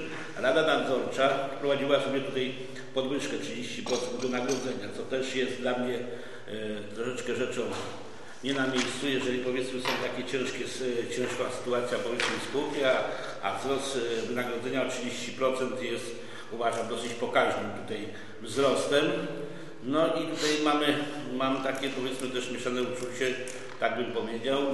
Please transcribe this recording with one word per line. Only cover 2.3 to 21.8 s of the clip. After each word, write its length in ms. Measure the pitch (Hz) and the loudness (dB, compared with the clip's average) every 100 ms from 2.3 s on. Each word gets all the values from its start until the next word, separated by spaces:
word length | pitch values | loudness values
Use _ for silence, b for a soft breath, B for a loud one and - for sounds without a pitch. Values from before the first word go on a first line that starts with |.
| 127 127 131 B B - | 0 0 -2 B B -2
podwyżkę 440 | 131 127 143 - 110 | 0 0 0 0 -2
trzydzieści 460 | - 113 120 - | -4 -4 -4 -4
procent 380 | 104 123 - 123 | 0 0 0 -2
wynagrodzenia, 680 | 127 123 127 131 131 113 - - | 0 0 0 0 0 -4 -4 -6
co 60 | |
też 320 | - 131 127 127 | -2 0 0 2
jest 260 | 123 - | 0 0
dla 160 | 123 123 | 0 2
mnie, 180 | 123 120 | 0 -2
e, 1000 | - - - - - 110 107 107 104 107 | -4 -6 -8 -8 -8 -4 -4 -4 -6 -4
troszeczkę 400 | 123 127 - 117 | -4 -2 -2 0
rzeczą 260 | 127 - 107 98 - - - B B - | 0 0 -2 -2 -4 -8 -10 B B -6
nie 100 | 131 | -2
na 140 | 139 131 | 2 2
miejscu, 400 | 127 120 - 143 | 2 0 0 0
jeżeli, 320 | 131 131 127 | 2 2 0
powiedzmy, 420 | 123 127 123 127 | 0 0 -2 -2
są 60 | 127 | 0
takie 440 | 120 123 104 123 | 0 0 -2 -2
ciężkie 340 | 135 120 - 117 | 0 0 -2 -4
s-, 180 | - 127 120 110 123 | -2 0 0 0 0
ciężka 280 | 120 - 120 - | 0 0 -2 -2
sytuacja, 380 | 127 123 123 113 | 0 0 2 0
powiedzmy, 380 | 110 120 - 110 - | 0 0 0 0 -2
spółki, 340 | 135 151 147 | -2 0 2
a, 100 | 135 127 - B B - - | 4 4 2 B B -4 -2
a 120 | - | -2
wzrost, 380 | 131 135 - 131 | 0 0 0 0
e, 300 | 117 113 107 | 0 0 0
wynagrodzenia 580 | 123 120 117 123 131 123 | -2 -2 -2 -2 0 0
o 40 | |
trzydzieści 420 | 123 120 113 - | -2 -4 -4 -6
procent 500 | 104 131 131 127 104 | 2 2 2 0 -2
jest, 340 | 117 117 - - B B - | -2 -2 -4 -8 B B -8
uważam, 360 | 113 117 113 107 | 0 2 2 0
dosyć 260 | 117 120 | -2 -4
pokaźnym 580 | 120 123 139 117 - 104 101 | -2 2 4 4 2 -2 -4
tutaj 240 | - 107 104 B B - | -4 -4 -6 B B -8
wzrostem. 640 | 113 117 139 117 - 143 160 - - - B B B - | -4 2 4 4 4 4 4 2 -2 -4 B B B -8
No 240 | 117 151 165 | 0 4 4
i 140 | - - | 2 0
tutaj 240 | 156 151 151 | 0 2 4
mamy, 340 | 151 147 147 147 - - 123 | 4 4 4 2 0 -4 -4
mam 300 | 127 135 135 | 0 2 2
takie, 260 | 131 131 | 0 0